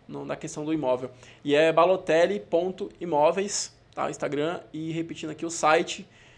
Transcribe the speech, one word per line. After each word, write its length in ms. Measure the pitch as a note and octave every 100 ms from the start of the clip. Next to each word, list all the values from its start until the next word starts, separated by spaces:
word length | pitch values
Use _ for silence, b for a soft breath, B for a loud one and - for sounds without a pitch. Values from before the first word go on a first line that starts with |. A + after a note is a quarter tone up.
| -
no, 160 | C#3+
na 100 | C#3
questão 300 | C#3+ D#3 D#3
do 80 | D3+
imóvel. 380 | D#3+ C3 B2+ B2+ B B B
E 100 | C#3+
é 160 | C#3+ D#3+
balotelli 720 | D#3+ F3 F#3 - D#3+ F3+ G3+
ponto 500 | - E3+ F#3 F#3 G3+ -
imóveis, 800 | E3+ D3 D#3 F3+ G3+ - - - _
tá, 120 | - C#3+
o 20 |
Instagram, 500 | D#3 D3 C#3+ D#3 F3+ -
e 180 | D#3 D#3+
repetindo 360 | E3 E3 D#3 D#3
aqui 160 | D3+
o 60 | E3
site, 580 | E3 D3+ E3 F3+ - F#3+ b b